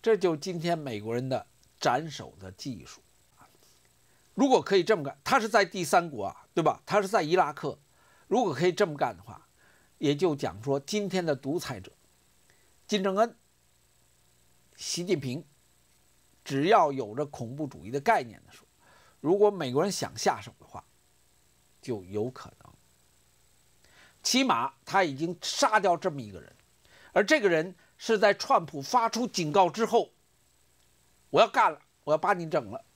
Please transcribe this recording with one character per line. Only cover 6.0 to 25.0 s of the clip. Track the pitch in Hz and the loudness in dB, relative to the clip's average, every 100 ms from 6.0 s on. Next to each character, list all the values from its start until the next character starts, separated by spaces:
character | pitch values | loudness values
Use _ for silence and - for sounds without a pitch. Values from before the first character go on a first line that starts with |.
| 170 | 2
国 | 127 98 | -6 -8
啊， | - - | -8 -6
对 | - | 0
吧？ | 151 110 - | 0 0 0
他 | 190 | 0
是 | 190 | 2
在 | 208 | 0
伊 | 151 180 | 2 2
拉 | 151 | 2
克， | 151 147 - _ _ _ _ _ | -2 -8 -8 _ _ _ _ _
如 | 220 | 0
果 | 214 | 0
可 | 131 180 | 2 0
以 | |
这 | 170 196 | 2 -2
么 | 147 | 0
干 | 135 98 | -4 -4
的 | |
话， | - - _ _ _ _ _ _ | -18 -20 _ _ _ _ _ _
也 | 143 143 | 0 2
就 | 185 | 0
讲 | 143 117 90 | 0 -6 -6
说 | 131 139 | -2 -2
今 | - 208 202 | -2 -4 -2
天 | 185 170 | -2 -2
的 | 135 | -2
独 | 135 165 | -2 -4
裁 | - 110 | -6 -12
者 | 92 _ _ _ _ _ _ _ _ _ - | -12 _ _ _ _ _ _ _ _ _ -4
金 | 208 | -2
正 | 196 190 | 0 0
恩、 | 233 - _ _ _ _ _ _ _ _ _ _ _ _ _ - | 0 -2 _ _ _ _ _ _ _ _ _ _ _ _ _ -14
习 | - - | -8 -6
近 | 180 165 | -2 -2
平， | 131 135 - _ _ _ _ _ _ _ _ _ - | -2 -8 -10 _ _ _ _ _ _ _ _ _ -6
只 | 139 160 | -2 4
要 | 214 160 | 4 4
有 | 135 107 117 | -2 -8 -8
着 | 147 | -8
恐 | - 113 | -8 -12
怖 | 139 147 | -8 -10
主 | 78 87 | -10 -8
义 | |
的 | 139 | -4
概 | 143 214 | 0 0
念 | 120 90 _ | -2 -16 _
的 | |
时 | - | -20
候， | _ _ _ _ _ _ | _ _ _ _ _ _
如 | 143 196 | 0 4
果 | 208 | 4
美 | 196 139 | 2 -2
国 | 127 | 0
人 | 196 | 0
想 | - - 110 | -2 -8 -2
下 | - 113 | -2 -2
手 | 98 _ | -8 _
的 | - | -20
话， | - _ _ _ _ _ _ _ _ _ _ | -20 _ _ _ _ _ _ _ _ _ _
就 | - 110 90 | -8 -8 -6
有 | 104 120 | -6 -6
可 | 127 - _ | -8 -18 _
能。 | - _ _ _ _ _ _ _ _ _ _ _ _ - - _ | -20 _ _ _ _ _ _ _ _ _ _ _ _ -20 -20 _
起 | - 254 | -2 0
码 | 269 127 127 _ - | 2 0 -2 _ -2
他 | 196 | 0